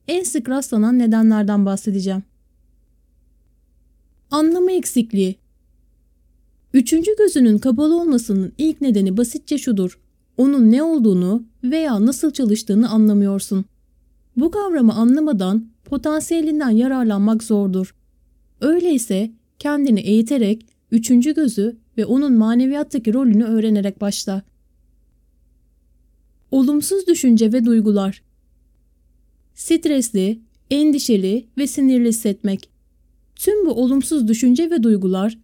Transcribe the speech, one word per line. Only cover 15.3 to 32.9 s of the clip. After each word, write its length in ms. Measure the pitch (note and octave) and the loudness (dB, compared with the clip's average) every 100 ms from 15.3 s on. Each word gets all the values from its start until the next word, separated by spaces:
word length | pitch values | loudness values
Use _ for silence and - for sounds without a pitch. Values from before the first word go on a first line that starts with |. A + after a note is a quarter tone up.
| G#3 F#3 A3 A3+ _ - | -2 -2 -4 -6 _ -10
potansiyelinden 840 | C#4 D4+ D#4 D4 E4 D#4 D4+ C4 | -6 -4 -4 -2 -4 -2 -2 0
yararlanmak 720 | A3 C4 C4 A3+ G3+ G#3 A3 | 2 0 0 -2 0 0 0
zordur. 520 | A3+ G#3 G3 F#3 F#3+ _ _ _ _ _ _ - | 0 -2 0 -4 -6 _ _ _ _ _ _ -6
Öyleyse 680 | C#4+ F4 F4 C4+ - F#3+ A3+ - _ - | -2 0 0 -2 -2 -4 -6 -10 _ -10
kendini 400 | D4 D4 C#4 G#3 | -4 -2 0 0
eğiterek 680 | - A3 A3+ C#4 G3+ A3+ - _ - | 2 0 2 0 0 -2 -8 _ -4
üçüncü 420 | A3+ A3+ A#3+ C#4 | -2 2 2 2
gözü 440 | D#4 C#4 - A3 A#3 _ A3+ | 0 -2 -2 -4 -6 _ -6
ve 80 | G3+ | -2
onun 280 | C4 C#4+ | 0 2
maneviyattaki 800 | A3+ A3 A#3+ C4 C#4+ D4 C#4 A3 | 2 2 2 0 -2 -4 -4 -2
rolünü 300 | B3+ B3+ G#3 | 0 2 2
öğrenerek 580 | A3+ A3 A3 G3+ G3 - | 2 0 0 0 -2 -4
başla. 420 | G3+ - - G3 - _ _ _ _ _ _ _ _ _ _ _ _ _ _ _ _ _ _ _ _ | -6 -6 -6 -8 -10 _ _ _ _ _ _ _ _ _ _ _ _ _ _ _ _ _ _ _ _
Olumsuz 560 | C4+ C4 D4 D4 G4 F4+ | 0 0 0 -2 -2 0
düşünce 460 | E4 B3+ A3 A3 | 2 4 4 4
ve 120 | B3 A#3 | 2 2
duygular. 580 | A3+ G#3+ G3+ F#3+ - _ _ _ _ _ _ _ _ _ _ _ _ _ | 2 2 0 -2 -6 _ _ _ _ _ _ _ _ _ _ _ _ _
Stresli, 840 | - - E4 D#4+ C#4 A#3 G3 F#3+ A3+ _ _ - | -10 -2 0 0 -2 -2 -2 -2 -6 _ _ -6
endişeli 760 | C#4+ D4+ C#4 - G3+ F#3 A#3 - C4 | 0 0 0 0 0 0 -4 -6 -8
ve 100 | C#4 | -6
sinirli 400 | D4 C4+ B3+ A#3 | 0 0 2 0
hissetmek. 600 | A3+ G#3+ G3 G3+ G3 - _ _ | -2 -4 -4 -4 -6 -10 _ _